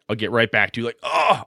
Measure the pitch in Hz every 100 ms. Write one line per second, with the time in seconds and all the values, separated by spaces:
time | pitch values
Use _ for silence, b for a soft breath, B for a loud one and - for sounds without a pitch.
0 | - 104 104 117 113 113 101 - 117 -
1 | - - 247 175